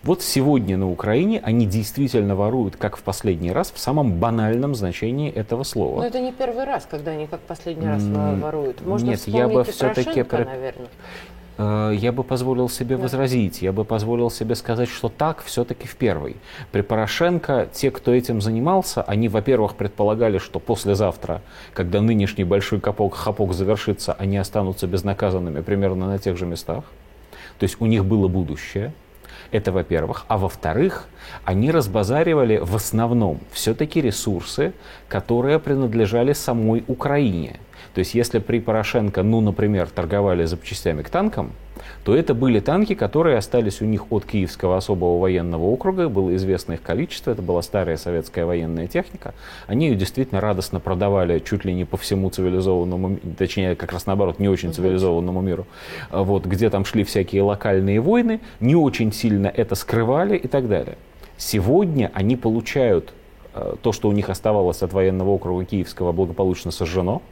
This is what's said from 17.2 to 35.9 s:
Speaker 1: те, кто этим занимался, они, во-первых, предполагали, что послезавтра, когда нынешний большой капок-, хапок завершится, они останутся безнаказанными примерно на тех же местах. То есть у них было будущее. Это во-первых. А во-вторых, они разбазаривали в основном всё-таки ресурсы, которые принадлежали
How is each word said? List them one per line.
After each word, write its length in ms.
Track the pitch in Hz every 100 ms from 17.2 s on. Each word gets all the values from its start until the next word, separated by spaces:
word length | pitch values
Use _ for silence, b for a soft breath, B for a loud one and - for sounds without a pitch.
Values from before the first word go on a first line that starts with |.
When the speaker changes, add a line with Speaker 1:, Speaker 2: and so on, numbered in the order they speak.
| 170 175 - 131 95
Speaker 1:
те, 160 | - 139
кто 220 | - -
этим 280 | 123 123 113
занимался, 600 | 104 113 143 190 180 -
они, 260 | - 104 113
во-первых, 460 | 107 107 127 104 -
предполагали, 640 | 101 - 104 110 117 95
что 200 | - 85
послезавтра, 840 | - 110 101 98 101 - - 85 B B B
когда 280 | - 90 101
нынешний 440 | 110 113 98 - 90
большой 340 | 98 - 104
капок-, 360 | 104 101 101 -
хапок 380 | - 104 98
завершится, 600 | 90 95 104 - 98 - -
они 180 | 98 98
останутся 500 | 95 107 95 92 92
безнаказанными 720 | 92 98 95 104 92 87 73
примерно 460 | 82 101 98 92 92
на 100 | 98
тех 200 | 98 90
же 80 | 87
местах. 380 | 82 - 92 151 - - - B B B -
То 60 | 98
есть 120 | -
у 60 | 113
них 200 | 113 95
было 220 | 110 95
будущее. 640 | 92 82 69 - 98 113 156 - - B B B
Это 200 | 107 101
во-первых. 540 | 92 - 82 78 - -
А 100 | 107
во-вторых, 680 | 95 - 80 90 185 - - B B B
они 280 | - 92 127
разбазаривали 840 | 160 107 101 98 139 160 147 120 107
в 180 | 87 107
основном 640 | - 107 117 120 101 73 -
всё-таки 480 | - - 113 151 170
ресурсы, 720 | 131 - - 90 - - 156 - B B -
которые 500 | 101 - 117 131 156
принадлежали 720 | 151 135 127